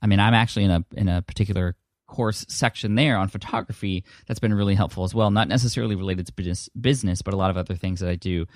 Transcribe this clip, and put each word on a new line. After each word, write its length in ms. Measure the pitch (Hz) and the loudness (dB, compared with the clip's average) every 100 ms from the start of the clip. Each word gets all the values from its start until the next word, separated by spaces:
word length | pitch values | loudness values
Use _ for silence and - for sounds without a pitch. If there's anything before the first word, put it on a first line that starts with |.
I 60 | 107 | 2
mean, 120 | 98 | 6
I'm 120 | 104 | 6
actually 320 | 117 117 110 98 | 6 4 2 4
in 60 | |
a, 140 | 85 - - | 4 0 -2
in 140 | 95 | 0
a 120 | 90 | 0
particular 540 | - - 101 95 90 - _ _ _ | -2 -4 -2 0 -2 -4 _ _ _
course 380 | - 110 104 - | -4 -2 -4 -8
section 480 | - 120 - 107 107 | -2 -2 -2 -2 0
there 220 | 147 107 | 2 2
on 100 | 95 | -2
photography 760 | 101 - - - - 101 90 - - - | -4 -6 -6 -6 -8 -4 -6 -8 -18 -10
that's 140 | 113 | -4
been 140 | 113 | 0
really 220 | 101 101 98 | 2 2 2
helpful 280 | 90 - | 2 -2
as 100 | 92 | -4
well. 160 | 113 107 | 2 2
Not 200 | 104 113 | 2 2
necessarily 460 | 120 120 131 113 98 | 2 0 -2 -2 -2
related 300 | 95 92 87 | -2 -4 -6
to 80 | |
business, 360 | - 90 85 - | -6 -4 -4 -8
business, 520 | 110 123 135 98 92 | -4 0 2 0 -2
but 140 | - 95 | -2 0
a 20 | |
lot 140 | 95 | 0
of 60 | 92 | 0
other 180 | 87 90 | -4 -4
things 240 | 92 90 | -4 -2
that 100 | 92 | -2
I 60 | 90 | -2
do, 320 | 95 87 82 | -2 -2 -4